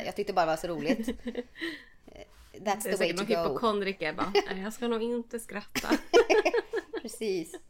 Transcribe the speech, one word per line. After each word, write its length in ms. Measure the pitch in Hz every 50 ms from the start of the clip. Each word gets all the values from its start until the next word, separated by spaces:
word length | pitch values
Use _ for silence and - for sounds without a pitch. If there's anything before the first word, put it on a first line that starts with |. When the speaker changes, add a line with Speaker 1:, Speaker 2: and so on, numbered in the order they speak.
| -
Speaker 1:
Jag 100 | - -
tyckte 160 | - 202 -
bara 120 | 190 190 165
det 40 | 160
var 40 | 156
så 120 | 160 - 170
roligt. 400 | 165 151 143 160 - - 220 254
Speaker 2:
<laughs> 160 | 226 - - 247 233 240 240 - - - 330 330 320 - - - - - - - - - - - - - - - -
Speaker 1:
That's 80 | -
Speaker 2:
Det 80 | 185 214
är 100 | 196 214
Speaker 1:
the 80 | - 190
way 80 | 196
Speaker 2:
säkert 200 | 190 190 165 170
Speaker 1:
to 60 | 180 202 214 220
Speaker 2:
någon 80 | 170 165
Speaker 1:
go. 40 | 160
Speaker 2:
hypokondriker 640 | 131 - 240 220 208 202 196 190 196 - 165 156
bara, 200 | - - 202 180 202 359 - -
"Nej, 120 | 190 190
jag 100 | 190 214
ska 160 | 220 - 240 233
nog 140 | 233 226
inte 380 | 226 233 240 240 233 - - 226
skratta." 480 | - - - 208 - - - - - - 320 - - - - 480 466 - 480 427 -
Speaker 1:
<laughs> 580 | - - 453 - - - 415 - - - 330
Precis. 520 | - 226 - - 226 208 190 175 165 - - - - -